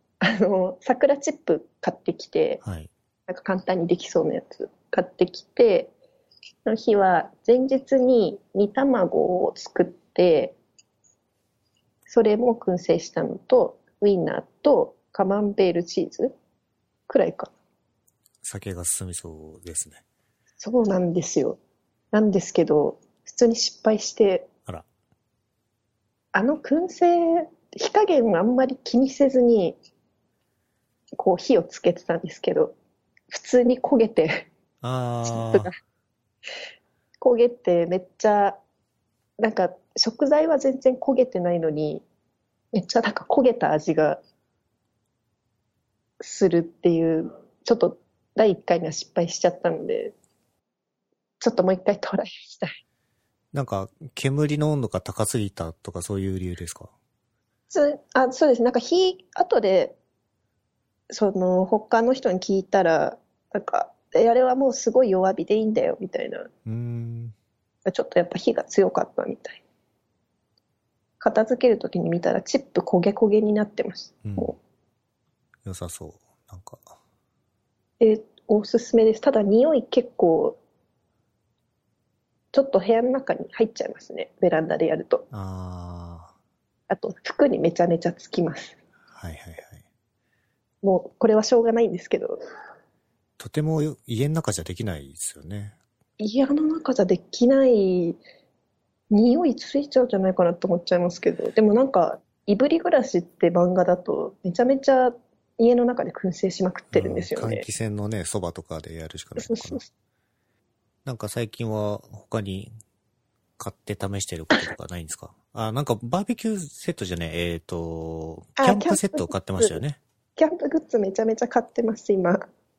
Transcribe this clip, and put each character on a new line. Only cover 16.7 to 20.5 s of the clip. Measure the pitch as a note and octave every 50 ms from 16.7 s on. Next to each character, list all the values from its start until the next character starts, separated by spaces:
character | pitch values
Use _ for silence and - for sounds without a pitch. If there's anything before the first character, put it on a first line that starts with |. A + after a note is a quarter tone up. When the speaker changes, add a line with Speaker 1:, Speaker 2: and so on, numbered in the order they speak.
| _ _ _ _ _ _ _
Speaker 1:
く | - - -
ら | -
い | - -
か。 | - - - _ _ _ _ _ _ _ _ _ _ _ _ _ _ _ _ _ _
Speaker 2:
酒 | - - - G2+ - G2+ F2+
が | F2 E2+
進 | - - - F#2+ F2+
み | F2
そ | - - E2 D#2+ D#2 D#2 D#2+ D#2+ F#2
う | F#2
で | F2 D#2
す | - - D2+
ね。 | - _ _ _ _ _ _ _ _ _ _ _